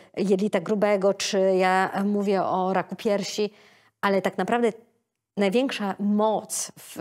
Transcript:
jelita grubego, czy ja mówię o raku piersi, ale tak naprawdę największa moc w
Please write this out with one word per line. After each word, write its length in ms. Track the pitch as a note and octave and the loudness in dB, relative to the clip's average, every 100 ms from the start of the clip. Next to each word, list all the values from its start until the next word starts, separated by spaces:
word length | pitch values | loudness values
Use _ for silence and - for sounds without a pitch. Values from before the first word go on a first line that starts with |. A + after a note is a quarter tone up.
| - - | -12 -4
jelita 440 | F#3+ F#3+ G#3 G3 | 0 2 2 -2
grubego, 540 | E3 G#3+ G#3 G3+ G3 | -2 0 2 2 2
czy 240 | G3 - G3 | 0 -2 0
ja 640 | F#3+ F#3 F#3 F#3 F#3+ F#3+ | 2 4 4 2 2 0
mówię 380 | G3+ G#3 G3+ G3 | -2 0 0 0
o 300 | - F3+ F#3 | 0 0 0
raku 240 | F#3 F3 F#3 | -2 -2 -4
piersi, 540 | A3 G3+ F#3+ - G#3 - - _ _ _ | -2 -2 -2 -4 -4 -6 -20 _ _ _
ale 220 | G3+ G3 | 0 0
tak 160 | F#3 - | 0 -2
naprawdę 340 | G#3+ A#3+ A#3 - _ _ _ _ _ - | -2 0 0 -2 _ _ _ _ _ -2
największa 580 | G3 A#3 C4 - G3+ - | 0 2 0 -2 -6 -2
moc 760 | G3+ G#3 G#3+ G3+ - - - - | 0 2 2 0 -4 -8 -8 -12
w 180 | - - | -16 -6